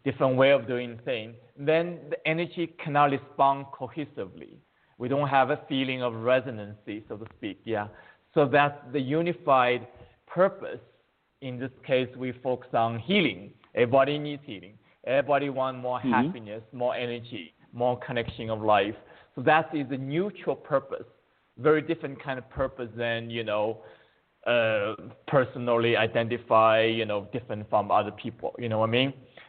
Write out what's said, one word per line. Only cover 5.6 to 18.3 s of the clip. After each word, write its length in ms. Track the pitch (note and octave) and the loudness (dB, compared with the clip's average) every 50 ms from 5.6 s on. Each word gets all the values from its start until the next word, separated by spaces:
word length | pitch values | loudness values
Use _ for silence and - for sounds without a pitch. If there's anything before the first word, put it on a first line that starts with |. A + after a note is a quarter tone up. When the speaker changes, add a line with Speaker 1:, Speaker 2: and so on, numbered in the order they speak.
| - - | -4 -4
Speaker 1:
feeling 340 | C#3+ C3+ C3 C3 C3 B2+ B2 | -4 -2 -2 -2 -2 -2 -4
of 120 | B2 A2+ | -4 -4
resonancy, 880 | A2+ A2+ B2 B2+ C3 A#2 C3+ A#2 G#2+ G#2 G2+ G#2 G#2+ _ - G#2 G#2+ G#2+ - | -2 0 2 2 2 2 -2 -8 -10 -10 -12 -14 -14 _ -12 -12 -12 -10 -12
so 80 | A#2 | -12
to 100 | G2+ A2 - - | -12 -12 -16 -14
speak, 220 | _ - G#2+ F#2 - - | _ -10 -10 -10 -10 -8
yeah. 240 | A2+ A2 G#2 G#2 G#2 - - - - - _ _ _ - | -6 -4 -4 -4 -6 -10 -18 -20 -20 -20 _ _ _ 2
So 120 | E3 D3 | 2 2
that's 300 | C3+ C3 C#3+ C#3+ C#3+ C#3+ - - B2+ B2+ | 4 4 4 4 2 0 -4 -10 -6 -6
the 80 | D3 | -4
unified 880 | C3 B2+ D3 D#3+ E3+ F3 E3+ - - D3 C3+ C3 B2 B2 B2 A#2+ A2 - - - - - _ _ _ | -2 -2 0 0 0 -2 -2 -4 0 2 4 4 4 4 2 0 -2 -8 -18 -20 -20 -20 _ _ _
purpose. 520 | - - E3+ F#3 G3 F#3+ - - - D#2 - - _ _ _ _ _ _ _ _ _ _ _ | -4 2 2 2 2 2 -2 -10 -10 -12 -12 -14 _ _ _ _ _ _ _ _ _ _ _
In 180 | - C3 B2 B2 | -10 -10 -8 -8
this 120 | B2+ C3 C3 - - | -8 -10 -10 -12 -2
case, 220 | - C3+ B2+ B2+ A#2+ B2+ | 0 2 2 2 0 -4
we 160 | B2 B2+ B2+ A#2+ | -8 -8 -8 -8
focus 360 | B2 - C3 B2+ A#2+ - - - | -6 -4 -4 -4 -4 -4 -2 0
on 240 | B2 A2+ A2+ A#2 A2+ | 2 2 2 0 -2
healing. 520 | A2+ - - G#3 F3 B2+ F#2+ F2 G2+ - - _ _ _ - | -2 0 2 2 2 2 0 -4 -10 -18 -20 _ _ _ 0
Everybody 440 | - B2 A#2+ B2+ C3+ C3+ C#3 D3 D3 | 2 4 6 6 6 4 4 2 -2
needs 240 | D3 D3 D3 C#3 - | -4 -6 -8 -10 -12
healing. 300 | - A2 F#2+ E2+ F#2+ G#2+ - _ _ _ _ - | -14 -14 -14 -14 -18 -20 -20 _ _ _ _ -4
Everybody 440 | - B2+ C#3+ C3+ C3 C#3+ C#3 C#3+ C#3+ | 0 0 2 2 2 2 2 2 0
wants 320 | C3 C3 C3 C3 B2+ B2+ | -2 -2 -4 -4 -4 -6
more 180 | B2 B2 B2 B2 | -6 -4 -4 -2
Speaker 2:
Mm-hmm. 140 | A#2+ C3+ B2 | 0 2 2
Speaker 1:
happiness, 500 | B2+ B2+ D#3 F#3 B2 A2 G#2 G#2 A2+ A2+ _ - | 2 2 0 -2 -6 -10 -12 -12 -14 -14 _ -8
more 220 | B2 B2 B2 - | -4 -4 -2 -2
energy, 600 | A2+ B2 B2 A#2+ A#2+ A#2+ A#2+ A#2+ G2+ E2+ D#2 _ _ _ _ - | -2 -4 -6 -6 -8 -10 -12 -12 -14 -14 -14 _ _ _ _ -6
more 260 | A#2+ A#2+ B2 B2 A#2+ | -2 0 0 0 0
connection 500 | - - C3 A#2+ A#2 - | -4 -6 -4 -4 -4 -4